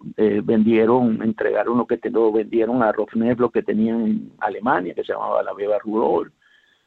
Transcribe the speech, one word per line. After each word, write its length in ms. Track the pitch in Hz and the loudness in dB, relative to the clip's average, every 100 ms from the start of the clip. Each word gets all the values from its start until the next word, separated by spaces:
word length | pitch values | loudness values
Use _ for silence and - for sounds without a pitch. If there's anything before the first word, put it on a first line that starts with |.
| - - | -8 -2
Eh, 260 | 107 104 | 0 0
vendieron, 800 | 101 113 110 113 113 127 123 110 | 0 2 4 4 4 4 2 0
entregaron 560 | 110 110 110 107 104 120 | -2 2 2 2 0 -2
lo 80 | 113 | -2
que 120 | 117 | -4
te-, 140 | 110 | -2
lo 200 | 113 113 | 2 2
vendieron 500 | 107 104 113 113 127 | 2 0 0 0 2
a 120 | 110 | 0
Rosneft, 480 | 101 104 113 117 123 | 0 -2 -2 0 0
lo 80 | 120 | 0
que 120 | 113 | 0
tenían 460 | 98 104 113 117 110 | -2 0 0 0 -2
en 240 | 107 - - | -2 -6 -8
Alemania, 540 | 104 98 110 160 180 | -6 -4 -2 -2 -2
que 100 | - | -6
se 80 | - | -6
llamaba 320 | 101 107 110 | -6 -2 -2
la 100 | 98 | -4
Beba 260 | 95 101 104 | -4 -4 -4
Rudol, 520 | 107 110 139 175 - _ _ _ _ _ | -2 -2 0 0 -4 _ _ _ _ _